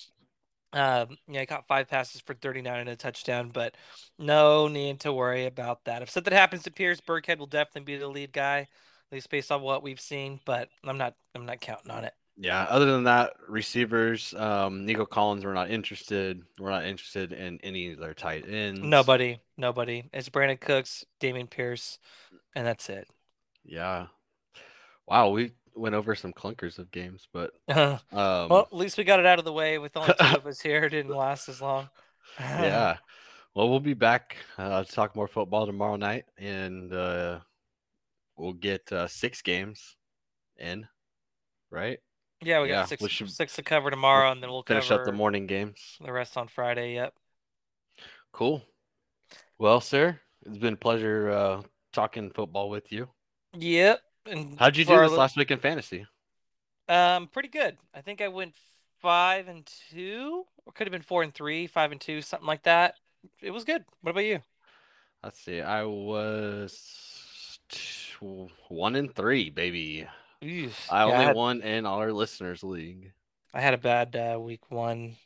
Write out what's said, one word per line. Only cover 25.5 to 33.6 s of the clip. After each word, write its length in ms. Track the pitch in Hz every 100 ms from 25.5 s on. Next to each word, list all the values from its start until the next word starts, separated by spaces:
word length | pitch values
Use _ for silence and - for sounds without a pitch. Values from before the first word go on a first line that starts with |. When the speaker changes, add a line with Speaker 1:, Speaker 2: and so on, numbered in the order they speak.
| - _ 110
Speaker 2:
went 180 | 110
over 220 | 107 107 107
some 180 | 90
clunkers 460 | - 98 113 85 -
of 100 | 90
games, 360 | 90 90 92 _
but, 200 | 87 85 -
Speaker 1:
<laughs> 60 | -
Uh, 300 | 147 143 131 -
Speaker 2:
um, 380 | 101 98 90 85
Speaker 1:
well, 120 | 180
at 120 | - 175
least 220 | 190 -
we 60 |
got 160 | 185 196
it 60 | 180
out 120 | 175
of 60 | 160
the 80 |
way 240 | 156 156 156
with 180 | 147 156
only 160 | 156 175
two 80 | 143
Speaker 2:
<laughs> 120 | 147
Speaker 1:
of 100 | 143
us 140 | 135
here. 220 | 156 151 151
It 40 |
didn't 260 | 151 139 139
last 320 | 135 139 -
as 120 | 127
long. 280 | 135 135 135 _ _
<laughs> 260 | _ - -
Speaker 2:
Yeah. 580 | 131 147 165 107 104 82 - - - - _
Well, 160 | 98